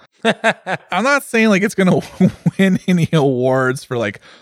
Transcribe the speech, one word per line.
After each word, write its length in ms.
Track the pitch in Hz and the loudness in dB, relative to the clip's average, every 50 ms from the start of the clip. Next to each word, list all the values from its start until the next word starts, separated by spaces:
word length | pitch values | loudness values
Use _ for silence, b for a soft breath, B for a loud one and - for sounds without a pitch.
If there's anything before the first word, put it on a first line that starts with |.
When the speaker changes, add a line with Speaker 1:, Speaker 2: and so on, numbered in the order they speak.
| - _ | -20 _
Speaker 1:
<laughs> 140 | _ _ - | _ _ -2
Speaker 2:
I'm 800 | 233 208 - - 226 - - _ - 185 - - _ - 180 214 | -2 -2 0 -2 -4 -4 -4 _ -8 -10 -10 -8 _ -6 -2 0
not 180 | 269 285 277 - | 0 0 -2 -2
saying, 240 | - - 226 220 220 | -2 -2 0 2 2
like, 140 | 202 185 196 | 2 2 0
it's 120 | 226 - | -2 -2
gonna 260 | - 190 180 160 135 - - - - 185 - | 0 2 2 2 0 -2 -6 -2 0 0 0
<laughs> 300 | - - - 170 - - | 0 0 -4 -4 0 2
win 200 | 196 190 185 - - | 0 2 2 0 0
any 220 | - 180 175 160 - - | 0 0 0 0 0 0
awards 720 | 160 139 139 131 123 127 131 127 131 131 127 131 139 - | 2 2 2 0 0 0 0 2 2 0 0 -2 -4 -8
for, 120 | - 127 | -8 -6
like, 240 | 120 113 104 101 - B B B B | -4 -4 -4 -6 -8 B B B B